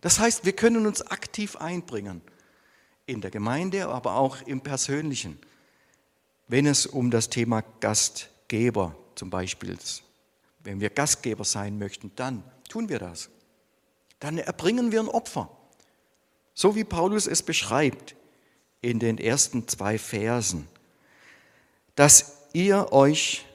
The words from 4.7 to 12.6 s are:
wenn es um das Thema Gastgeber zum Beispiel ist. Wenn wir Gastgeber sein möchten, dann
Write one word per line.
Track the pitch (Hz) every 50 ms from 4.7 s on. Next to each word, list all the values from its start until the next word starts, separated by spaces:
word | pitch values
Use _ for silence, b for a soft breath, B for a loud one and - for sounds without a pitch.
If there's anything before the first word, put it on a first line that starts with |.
| 139 131 - - 139 147 156 156 135 117 - 95 73 67 b b b b b b b b b b b b b b b b b _ _ _ _
wenn | _ 117 131 143
es | 147 143 139 -
um | - - 135 123 123
das | 120 113 113 -
Thema | - 123 117 117 117 110 110 - - -
Gastgeber | - 104 107 - - - - - - - _ _ _ _ - 110 117 123 107 104 95 85 76 - - _ _
zum | - - 92
Beispiel | 87 92 92 92 - - 98 95
ist. | 92 87 - - - - _ _ _ _ _ _ _ _ _ _ _ _
Wenn | _ 104 98 98
wir | 101 104
Gastgeber | - - 143 147 - - - 123 107 101 107
sein | - - 110 101 104 104 104
möchten, | 101 98 - - - 101 -
dann | - 127 131 127 110 92 - - _